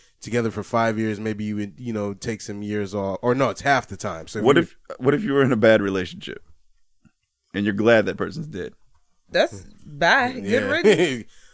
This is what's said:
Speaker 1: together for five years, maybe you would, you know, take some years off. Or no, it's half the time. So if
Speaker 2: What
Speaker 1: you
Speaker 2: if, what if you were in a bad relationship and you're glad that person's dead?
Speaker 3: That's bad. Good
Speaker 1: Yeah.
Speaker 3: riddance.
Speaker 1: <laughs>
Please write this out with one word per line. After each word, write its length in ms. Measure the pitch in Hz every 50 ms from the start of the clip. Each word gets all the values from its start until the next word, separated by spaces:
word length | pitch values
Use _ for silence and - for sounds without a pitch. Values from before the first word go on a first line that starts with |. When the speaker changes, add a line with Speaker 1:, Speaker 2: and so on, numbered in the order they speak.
| _ _ _ _
Speaker 1:
together 320 | - - 110 120 113 110
for 120 | 101 107 98
five 360 | - - 117 117 113 107 110
years, 180 | 110 110 107
maybe 280 | 98 110 110 107 101 107
you 100 | 107 104
would, 200 | 104 104 101 - -
you 140 | 127 120 110
know, 200 | 104 104 101 101
take 280 | - - 120 110 104
some 200 | - - 101 104
years 320 | 104 104 104 104 101 92 98
off. 260 | 104 98 98 95 -
Or 120 | - 123 127
no, 160 | 135 135 110
it's 120 | 95 -
half 260 | - 143 139 127 -
the 80 | - 101
time. 300 | - - 101 85 82 80
So 120 | - - 107
if 60 | 104
Speaker 2:
What 120 | 123 147
Speaker 1:
you 60 | 170 160
Speaker 2:
if, 120 | - - - _ - - -
what 140 | 127 131 143
if 100 | 143 104
you 80 | 139 139
were 80 | 139 135
in 100 | 123 127
a 40 |
bad 240 | 110 113 110 110 107
relationship 640 | 101 98 98 95 92 - - - - - - - - _ - _ _ _ _ _ _ _ _ _ _ _ _ _ _ _ _ _ _ _ -
and 100 | 98 101
you're 100 | 107 98
glad 320 | 104 104 117 117 110 98
that 120 | 95 -
person's 300 | - 95 87 90 - -
dead? 260 | - - 92 80 - - _ _ _ _ _ _ _ _ _ _ _
Speaker 3:
That's 300 | - 175 262 339 - - - - - - -
bad. 480 | 156 147 143 170 170 226 277 240 254 262
Good 80 | 247 196
Speaker 1:
Yeah. 140 | 190 226 -
Speaker 3:
riddance. 640 | - - - 339 349 392 190 143 180 151 131 117 101 -
Speaker 1:
<laughs> 40 | - - - -